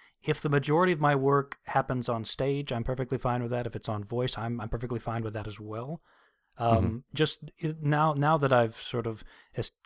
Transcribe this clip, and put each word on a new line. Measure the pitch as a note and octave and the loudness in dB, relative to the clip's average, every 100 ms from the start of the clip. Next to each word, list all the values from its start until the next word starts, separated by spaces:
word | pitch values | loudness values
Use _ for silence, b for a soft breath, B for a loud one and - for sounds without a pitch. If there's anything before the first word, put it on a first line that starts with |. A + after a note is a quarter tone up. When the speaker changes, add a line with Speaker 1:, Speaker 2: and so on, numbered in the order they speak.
| b b | b b
Speaker 1:
if | - B2 | -2 -2
the | D#3 | 2
majority | C#3+ C3+ D#3 F3+ | 2 4 2 4
of | E3 | 4
my | D3+ C#3+ | 2 4
work | C3+ C#3 C#3 - | 4 2 0 -10
happens | - C3+ C3 B2+ A#2+ | -2 0 0 -2 -2
on | A2+ | -2
stage, | A2 - C#3 C#3+ C#3+ | -4 -4 -2 -2 -2
I'm | A#2+ | -2
perfectly | A#2 B2+ B2+ B2+ | -2 -2 -2 -2
fine | B2+ B2 | 0 0
with | A#2+ | -2
that. | B2 A#2+ | -2 -4
If | |
it's | G#2 - | -6 -6
on | G#2+ | -6
voice, | G2+ A#2+ B2 - | -4 -2 -2 -2
I'm, | A#2 A#2+ | -4 -4
I'm | A2+ | -4
perfectly | A#2+ A#2+ A#2+ | -4 -4 -4
fine | - A2+ | -4 -4
with | A2 | -4
that | G#2+ G#2+ | -6 -8
as | G2+ | -10
well. | G#2+ G#2+ B2 E3 _ _ _ _ _ - | -10 -8 -8 -10 _ _ _ _ _ -2
Um, | A#2 A2+ | 4 6
Speaker 2:
Mm-hmm. | F#2+ A2+ - | 4 -2 -8
Speaker 1:
just | - D3+ - D3+ - | 0 0 0 -12 -6
i-, | D#3+ D#3+ | -6 -2
now, | D3 D3 D#3 | 0 4 4
now | D3 D3 D#3+ | 4 2 4
that | C#3 | 4
I've | B2+ A#2 - | 4 4 -2
sort | - B2 A2+ | -6 -4 -4
of | A2 - b b - | -6 -12 b b -6
es-, | A2+ - | -6 -8